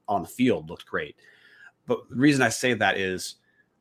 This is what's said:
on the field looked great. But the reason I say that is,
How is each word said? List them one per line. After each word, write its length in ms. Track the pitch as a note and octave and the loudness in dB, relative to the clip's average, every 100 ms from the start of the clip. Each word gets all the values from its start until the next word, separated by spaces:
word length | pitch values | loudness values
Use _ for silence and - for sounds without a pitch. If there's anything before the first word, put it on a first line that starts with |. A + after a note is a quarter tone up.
| - | -6
on 160 | G2+ | -4
the 60 | D#2+ | -4
field 400 | - B2+ F2 D#2 | -2 0 0 -4
looked 180 | E2 - | -16 -10
great. 300 | F#2 D2 - _ _ _ - - _ - | -8 -8 -14 _ _ _ -20 -20 _ -6
But 220 | A#2+ - | -6 -4
the 60 | A#2+ | 2
reason 260 | D3 C#3 | 4 6
I 60 | A#2+ | 2
say 260 | - B2+ | 2 0
that 220 | A2 G2+ F#2+ | 2 2 0
is, 400 | F#2+ F#2 - - _ _ _ _ | -2 -4 -8 -14 _ _ _ _